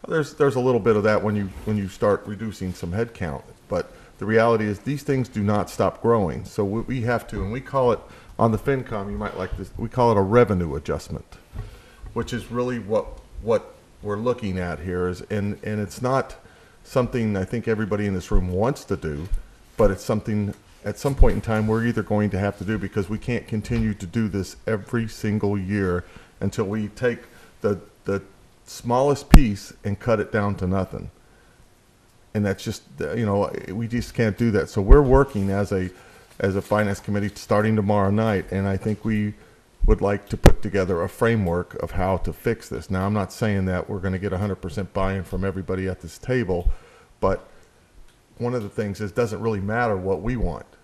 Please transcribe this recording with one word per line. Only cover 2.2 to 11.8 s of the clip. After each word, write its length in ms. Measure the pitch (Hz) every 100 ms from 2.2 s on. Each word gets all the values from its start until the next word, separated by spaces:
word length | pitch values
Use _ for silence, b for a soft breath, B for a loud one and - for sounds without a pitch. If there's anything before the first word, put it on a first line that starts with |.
| -
reducing 480 | 101 113 95 92
some 180 | 90 85
headcount, 520 | 95 117 - 87 69 - - -
but 220 | 104 - B B -
the 80 | 98
reality 400 | 110 117 113 107
is 140 | 98
these 240 | - 143
things 260 | - 135 117
do 140 | 110
not 260 | 101 104 90
stop 320 | - 98 -
growing. 420 | 113 117 90 64 -
So 200 | - 98
what 220 | 110 127
we 140 | 131
have 260 | 113 117 -
to, 160 | 104
and 80 | 98
we 100 | 120
call 300 | 135 135 123
it, 80 | 107 - B B -
on 120 | 113
the 60 | 107
FinCom, 540 | - 135 123 107 101
you 60 | 101
might 200 | 104 -
like 180 | 92 -
this, 120 | 95 -
we 120 | 113
call 220 | 131 120
it 60 | 104
a 40 |
revenue 540 | 95 117 110 92 85 69
adjustment, 640 | - 76 - - - - - B B B